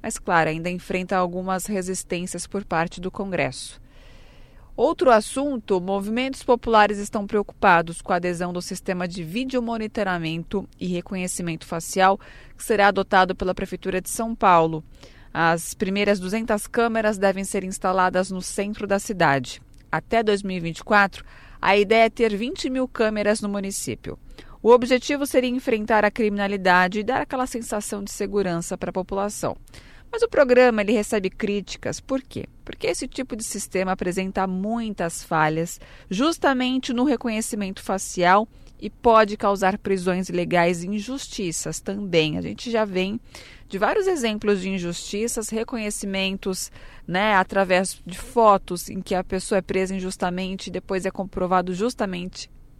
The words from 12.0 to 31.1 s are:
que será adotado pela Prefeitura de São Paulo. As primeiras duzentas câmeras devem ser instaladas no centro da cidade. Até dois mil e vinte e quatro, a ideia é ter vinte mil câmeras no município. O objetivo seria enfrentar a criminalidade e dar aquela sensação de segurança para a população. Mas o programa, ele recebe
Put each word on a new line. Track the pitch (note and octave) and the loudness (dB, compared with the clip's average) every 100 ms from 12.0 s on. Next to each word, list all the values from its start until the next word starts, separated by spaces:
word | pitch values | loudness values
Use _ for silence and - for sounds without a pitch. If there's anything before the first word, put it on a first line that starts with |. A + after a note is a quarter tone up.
| F#3+ G3 - - - - | 4 4 -4 -20 -20 -18
que | |
será | - G#3+ G3+ | -2 4 4
adotado | G3 G3 G3 F3+ F#3 | 4 2 4 4 2
pela | F#3 | -4
Prefeitura | F3+ G3 F3+ F#3+ F#3 | -4 -6 -6 -4 -4
de | F#3 | -4
São | - A3+ | -6 -6
Paulo. | A3+ G#3 F3 E3 D#3+ - - - - - | 2 6 6 6 -2 -10 -20 -20 -20 -10
As | - E3 E3 - | 0 2 2 -2
primeiras | - F#3+ G3 G3+ G3+ | -6 -4 0 2 2
duzentas | F#3 A3 A3+ G#3 - | 0 -4 -2 -2 -2
câmeras | A#3+ A#3 A3+ G#3+ G3+ | 0 0 2 0 2
devem | G3 G3 | 2 0
ser | G3 G3+ F#3 | -2 -4 -4
instaladas | F#3+ F#3+ F#3 F#3 F#3 F#3+ | -4 0 2 2 2 -2
no | F#3 | -4
centro | F3+ - G3+ G#3 G3+ | -6 -4 -4 -6 -2
da | G3+ | -2
cidade. | - F#3+ E3 C#3 B2 - - - - | -2 0 2 2 -2 -12 -18 -20 -6
Até | D#3 - A3+ | -6 0 0
dois | G#3+ G3+ | 2 0
mil | G3+ F#3 | 0 -4
e | |
vinte | E3 D#3+ | -6 -8
e | - | 2
quatro, | G#3 G3 - - - - - | 4 4 0 -18 -20 -20 -4
a | - G3+ | 2 4
ideia | G3+ A3+ A3+ | 6 6 4
é | |
ter | - A3+ G3+ | 4 0 0
vinte | A#3+ F#4+ D4+ | -4 -6 -4
mil | C4 B3+ | -2 -4
câmeras | - A3 G#3+ G#3 G#3+ | 0 0 2 0 0
no | G#3 | 0
município. | G3+ G3 G3+ - A2 - - - - - - | -6 -6 -8 -6 -8 -10 -14 -16 -20 -20 -2
O | G#3 | 6
objetivo | B3 A#3+ B3+ - C#4+ C#4 | 6 6 2 2 -2 2
seria | C4 B3+ | 2 2
enfrentar | B3 - A3 G#3+ A3 G#3 | -2 -2 -2 2 2 2
a | |
criminalidade | - G#3+ G3+ G3 G3+ F#3 F3+ F#3 G3 | 2 0 0 -2 0 4 4 4 0
e | |
dar | G#3 C4 | -2 -2
aquela | D4 C4 B3+ | -2 -2 -4
sensação | A#3+ A#3 G#3 G3+ G#3 | -4 -6 -6 -4 -8
de | G3 | -8
segurança | - G3+ G3+ F#3+ E3+ E3+ F#3 | -8 -4 -2 0 -2 -4 -6
para | F#3 | -4
a | |
população. | F#3 F3+ G3 G#3 - C#3 E2+ - - - - - | -4 -4 -2 -4 -2 -4 -6 -12 -20 -20 -20 -10
Mas | A4+ | -2
o | A#4 | 0
programa, | - C4+ B3 B3+ A3 | 4 6 8 8 6
ele | G3+ | 2
recebe | A3+ G#3 | 2 2